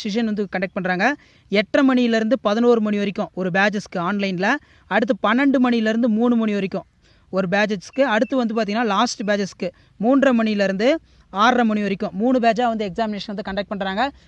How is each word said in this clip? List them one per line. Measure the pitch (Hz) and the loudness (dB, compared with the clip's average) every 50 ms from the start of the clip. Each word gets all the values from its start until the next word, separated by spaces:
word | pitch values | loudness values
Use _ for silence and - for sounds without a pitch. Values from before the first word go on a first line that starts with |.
| - | -2
செஷன் | 214 196 233 233 | -4 -4 -2 -2
வந்து | 220 214 196 208 180 - | -2 -2 -4 -4 -4 -4
கண்டக்ட் | 185 190 185 - | -6 -6 -6 -6
பண்றாங்க. | 196 175 180 180 175 202 254 294 - _ _ _ _ _ _ | -6 -4 -4 -2 0 0 0 -2 -4 _ _ _ _ _ _
எட்டரை | 190 208 214 - - 294 277 262 | -2 -2 0 2 2 2 4 4
மணிலேருந்து | 262 247 247 233 226 220 220 220 240 214 | 4 4 2 2 2 0 0 0 0 0
பதினோரு | - 208 208 233 240 240 240 226 | 0 0 0 2 4 4 4 4
மணி | 214 214 208 | 2 0 -2
வரைக்கும் | 202 202 202 185 - 196 - - | -2 -2 -2 -4 -4 -6 -6 -6
ஒரு | 175 185 185 | -4 -4 0
பேட்சஸ்க்கு | 170 190 196 214 196 208 - - - | 2 2 2 2 0 -2 -6 -8 -6
ஆன்லைன்ல, | 185 170 180 208 202 202 196 190 170 190 214 269 302 - _ _ _ _ | -4 -4 -4 -2 -2 -4 -4 -2 -2 -2 -2 -2 -2 -6 _ _ _ _
அடுத்து | - 185 220 240 202 240 - - | -4 -2 0 0 0 0 0 0
பன்னெண்டு | 202 226 254 285 277 254 269 254 247 | 0 2 2 2 2 4 4 2 2
மணிலேருந்து | 240 233 220 220 220 226 254 | 2 0 0 0 0 0 0
மூணு | 247 208 220 240 247 240 | 0 2 2 2 2 2
மணி | 226 220 214 208 | 2 0 0 -2
வரைக்கும் | 202 196 190 - 180 - - _ _ _ _ _ _ _ _ | -2 -4 -4 -6 -8 -10 -12 _ _ _ _ _ _ _ _
ஒரு | - 185 190 175 | -4 -4 -2 0
பேட்சஸ்க்கு, | 196 202 214 202 214 180 - - - 254 | 0 0 0 0 -2 -4 -8 -6 -2 0
அடுத்து | 277 262 208 220 226 - 269 | 0 2 2 2 0 0 0
வந்து | 262 240 214 226 | 0 -2 -2 -2
பார்த்தீங்கன்னா, | 226 220 190 202 226 247 | -2 -2 -2 -2 -2 -2
லாஸ்ட் | 214 196 196 240 233 - - 226 | 0 0 0 0 0 -2 -4 -4
பேட்சஸ்க்கு | 196 208 202 196 180 - - 190 175 - _ _ _ _ - | -2 -2 -2 -2 -4 -6 -8 -8 -8 -8 _ _ _ _ -4
மூன்றரை | 202 240 277 277 254 269 247 226 | 0 2 4 4 4 4 4 2
மணிலேருந்து | 220 214 214 202 196 190 196 190 220 262 320 320 - _ _ - _ _ | 2 0 0 0 0 0 0 0 2 2 0 0 -4 _ _ -20 _ _
ஆறரை | - 190 214 247 262 247 240 | 0 2 4 4 4 4 2
மணி | 220 214 208 | 2 0 0
வரைக்கும் | 208 196 196 - 208 180 165 | -2 -2 -2 -4 -4 -6 -4
மூணு | 190 220 254 262 254 | -2 0 0 2 2
பேட்சாக | 226 233 214 214 247 | 2 2 2 2 0
வந்து | 233 226 220 214 | -2 -2 -2 -4
எக்ஸாமினேஷன் | 196 170 233 226 214 214 196 - - 202 | -6 -4 -4 -4 -4 -4 -6 -8 -8 -10
வந்து | 196 202 | -10 -8
கண்டக்ட் | 196 196 202 202 - | -8 -6 -8 -6 -6
பண்றாங்க. | 214 190 196 190 190 208 254 285 - - - | -6 -6 -6 -4 -2 -2 -4 -4 -4 -10 -18